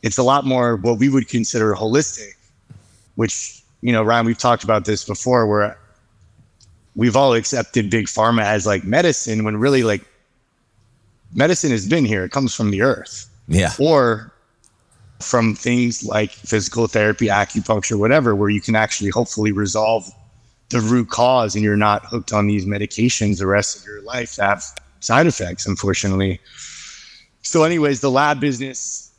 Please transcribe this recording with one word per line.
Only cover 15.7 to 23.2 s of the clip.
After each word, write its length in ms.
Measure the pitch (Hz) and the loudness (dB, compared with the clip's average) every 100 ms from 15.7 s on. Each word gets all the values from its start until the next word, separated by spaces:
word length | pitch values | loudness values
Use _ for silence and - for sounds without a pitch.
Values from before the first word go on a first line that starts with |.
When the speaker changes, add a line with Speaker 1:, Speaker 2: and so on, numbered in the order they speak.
| 123 123 113 | 0 0 -2
Speaker 1:
like 260 | 110 107 107 | -4 -2 -2
physical 560 | - - 110 98 113 113 | -6 -4 -2 -2 -2 0
therapy, 400 | 113 107 107 110 | 2 0 0 0
acupuncture, 720 | 101 101 - - 110 - 107 | 0 0 -4 -2 -2 -2 0
whatever, 360 | 107 147 123 | 2 2 2
where 160 | 101 101 | 2 0
you 100 | 104 | 0
can 160 | - 110 | 0 0
actually 340 | 107 - 101 | 0 -2 -2
hopefully 420 | 104 120 - 107 | -2 -2 -2 -2
resolve 560 | 98 101 107 107 113 92 - - _ _ _ _ | 0 -2 0 2 0 -2 -20 -20 _ _ _ _
the 120 | 123 | -2
root 300 | 110 123 107 | 2 0 0
cause 440 | - 123 127 113 | 0 4 4 2
and 100 | 107 | 0
you're 120 | 104 104 | 0 2
not 280 | 104 104 - | 2 0 -2
hooked 260 | 120 - | -10 -4
on 140 | 107 104 | 0 0
these 180 | 104 | 0
medications 760 | 92 104 104 - 117 - | -2 -6 -6 0 0 0